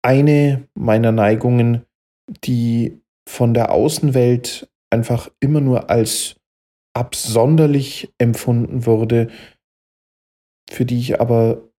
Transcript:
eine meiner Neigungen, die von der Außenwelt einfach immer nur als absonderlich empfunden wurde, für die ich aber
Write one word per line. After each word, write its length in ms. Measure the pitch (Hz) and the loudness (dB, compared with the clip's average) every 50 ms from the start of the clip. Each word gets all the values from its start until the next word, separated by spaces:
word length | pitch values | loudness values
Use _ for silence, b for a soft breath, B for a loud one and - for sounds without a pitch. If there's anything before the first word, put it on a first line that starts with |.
| - | 2
eine 600 | 123 131 139 143 151 147 147 147 143 139 127 - _ _ | 2 2 4 4 4 4 4 2 2 0 -2 -8 _ _
meiner 380 | - - 113 107 110 117 113 | -4 0 0 2 2 2 2
Neigungen, 720 | 110 110 104 104 110 110 123 123 123 120 117 117 117 117 - _ _ _ _ _ _ _ _ - - _ - | 2 2 2 2 2 0 0 0 2 2 2 2 0 -2 -6 _ _ _ _ _ _ _ _ -20 -20 _ -6
die 580 | - 127 117 117 117 117 117 117 113 - - _ _ _ _ _ | -4 -2 -2 -2 0 0 -2 -2 -4 -8 -14 _ _ _ _ _
von 260 | - - - 123 117 117 | -20 -4 -2 0 2 2
der 180 | 117 113 - | 2 0 2
Außenwelt 1000 | - 90 117 156 156 - - 143 127 131 120 123 123 123 123 - - - - _ _ _ _ _ | 2 2 2 0 0 0 -2 0 2 2 2 2 2 0 -2 -10 -14 -14 -18 _ _ _ _ _
einfach 400 | - 113 117 - 123 123 - - _ _ | -2 -2 -2 -2 -4 -6 -6 -12 _ _
immer 220 | - 135 151 151 | -2 0 0 0
nur 280 | 139 131 127 117 - - | 2 0 0 -2 -2 0
als 500 | - 117 110 110 - - - - - _ _ _ _ _ _ _ _ _ _ _ _ | 0 0 0 -2 -4 -8 -8 -10 -14 _ _ _ _ _ _ _ _ _ _ _ _
absonderlich 1200 | 120 120 - - - - - 107 113 117 139 160 160 156 147 143 139 131 - - - - - _ | -8 -8 -8 -8 -12 -8 -2 0 2 2 4 4 4 4 4 2 0 -2 -4 -12 -14 -16 -18 _
empfunden 680 | _ 123 120 110 - - 127 120 117 117 - - 131 117 | _ 0 0 0 -2 -2 -2 -2 -2 -2 -4 -6 -4 0
wurde, 440 | 117 113 110 117 113 120 117 117 117 B B B B B B _ _ _ _ _ _ _ _ _ _ _ _ _ _ _ _ _ _ _ _ _ - | 0 0 0 0 0 0 0 0 -2 B B B B B B _ _ _ _ _ _ _ _ _ _ _ _ _ _ _ _ _ _ _ _ _ -20
für 140 | - - 127 | -6 -4 -4
die 140 | 127 127 120 | -2 -2 -4
ich 200 | 120 131 - - | -4 -4 -2 -2
aber 420 | 117 120 120 117 113 113 - - - _ _ | 0 0 2 2 2 0 -2 -4 -10 _ _